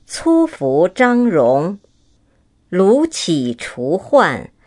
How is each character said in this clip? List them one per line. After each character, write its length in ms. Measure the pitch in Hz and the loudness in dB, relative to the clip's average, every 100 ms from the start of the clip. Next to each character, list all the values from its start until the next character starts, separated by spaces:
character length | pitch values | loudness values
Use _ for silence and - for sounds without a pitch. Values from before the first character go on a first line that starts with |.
| _ | _
粗 400 | - 330 330 320 | -6 0 2 0
服 420 | - 135 139 185 | -2 -2 2 0
张 400 | - 247 240 240 | 2 0 2 2
荣。 500 | 160 120 135 165 202 _ _ _ _ _ _ _ _ _ | 2 2 2 -2 -8 _ _ _ _ _ _ _ _ _
卢 380 | 180 190 262 320 | 0 2 2 0
杞 480 | - - 151 123 117 | -4 -4 -4 -4 -8
除 400 | - - 127 190 | -12 -8 -6 -6
患， 540 | - 285 185 113 - _ | 0 2 2 -2 -10 _